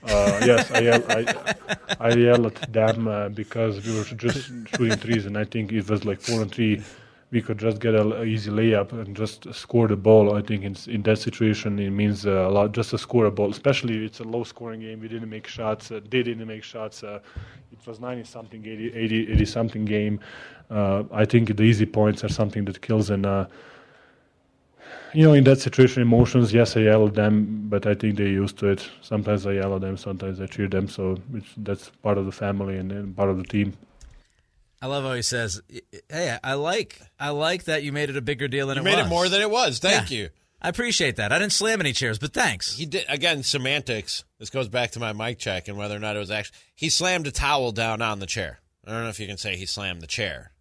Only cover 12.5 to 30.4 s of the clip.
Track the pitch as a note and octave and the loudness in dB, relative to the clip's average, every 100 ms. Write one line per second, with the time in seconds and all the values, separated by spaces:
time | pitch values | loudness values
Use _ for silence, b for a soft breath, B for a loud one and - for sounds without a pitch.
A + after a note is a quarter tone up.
12.5 | G2+ G#2 G#2+ A2+ A#2+ - B2 G#2+ F#2+ G#2 | 2 2 0 -4 -4 0 2 2 2 -2
13.5 | G2+ C#3 C3+ B2 A2 A2 - A2+ A#2 A2+ | 0 0 0 0 -4 -6 -12 -8 -8 -8
14.5 | - A#2 A2+ A2 A2 A2+ A2+ A2+ G#2+ - | -12 -14 -12 -12 -14 -12 -10 -10 -12 -14
15.5 | - A2 G#2+ - A2 G#2 B2+ A#2+ A2+ A2 | -8 -4 -4 -6 -12 -2 -2 -2 -6 -10
16.5 | A2 G#2+ A#2 A2 - G#2 G#2 B B B | -14 -14 -12 -14 -12 -14 -14 B B B
17.5 | B - A#2+ - A2 B2 B2 A2+ A#2+ A2+ | B -20 -20 -18 -14 -10 -12 -12 -18 -18
18.5 | A2+ G#2+ A2 A2+ A#2 A2+ A2 G#2+ A2 G#2+ | -16 -14 -10 -8 -4 0 0 2 2 2
19.5 | A#2 A#2 A2 G#2+ G#2 G#2 G#2 B B B | 0 -4 -2 -2 0 0 -4 B B B
20.5 | B _ A2 G2 G2 G#2 G#2+ G#2+ A#2+ A2+ | B _ -2 0 0 -2 0 4 4 4
21.5 | G#2 A2 A2 G#2+ - G#2 G#2 G#2+ - G#2+ | 4 6 6 2 4 2 2 -4 -2 -2
22.5 | G#2 G2+ F#2+ - A2 G2 G2+ G2 G2 F#2+ | -2 -6 -6 -2 0 2 0 0 0 -2
23.5 | B B B B B B B B B _ | B B B B B B B B B _
24.5 | _ _ _ B B B D#3 D#3 D3 C3+ | _ _ _ B B B 6 10 10 10
25.5 | C3+ - - B2+ C3 A#2+ A#2 A#2+ B2+ A#2 | 6 4 6 6 6 4 6 6 6 6
26.5 | A2 A#2 - G#2+ G#2+ G#2+ G#2+ G#2+ G#2+ G#2 | 6 4 6 6 6 6 4 2 4 2
27.5 | G#2+ G#2 G2+ G#2 G2+ A2 G2+ G2+ G2 G2 | -2 -2 -2 0 0 0 0 0 2 0
28.5 | - G2+ F#2+ - - - A2 G#2 G#2 G2 | 0 0 0 -4 -16 -6 -4 0 -2 0
29.5 | G2 G2 G2 F#2+ F#2+ - F#2 F#2+ F#2 | -2 -2 -2 -4 -6 -8 -8 -8 -8